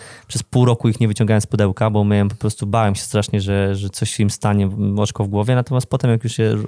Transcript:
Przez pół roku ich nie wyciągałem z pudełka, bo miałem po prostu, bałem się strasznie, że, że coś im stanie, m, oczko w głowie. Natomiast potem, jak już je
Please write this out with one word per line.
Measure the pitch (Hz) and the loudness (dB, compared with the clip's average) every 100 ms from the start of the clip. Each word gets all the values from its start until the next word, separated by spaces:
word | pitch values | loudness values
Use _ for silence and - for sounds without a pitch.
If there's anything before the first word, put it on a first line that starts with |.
| - - - | -16 -20 -10
Przez | - | -10
pół | - 131 123 | -2 2 4
roku | 117 117 | 4 0
ich | 104 | 2
nie | 113 | 0
wyciągałem | 104 107 107 | 2 2 2
z | - | 2
pudełka, | 104 101 - 110 | 0 0 2 0
bo | 104 104 | 2 2
miałem | 104 98 | 2 0
po | 107 | -2
prostu, | 107 - 101 | -4 -4 -2
bałem | 113 107 95 | 0 0 0
się | |
strasznie, | - 104 101 104 | -2 -2 0 -2
że, | 98 98 98 98 | 0 0 0 -2
że | 98 | -4
coś | - 113 - | -4 -4 0
im | 101 | -2
stanie, | - 107 101 98 | 0 0 2 0
m, | 101 98 101 | -2 -2 0
oczko | 104 - | -2 -2
w | 101 | -2
głowie. | 101 107 127 | 0 0 0
Natomiast | 123 127 - | 0 -2 -2
potem, | 127 123 | -2 0
jak | 113 | 0
już | 113 - | -2 -2
je | 110 107 | 0 0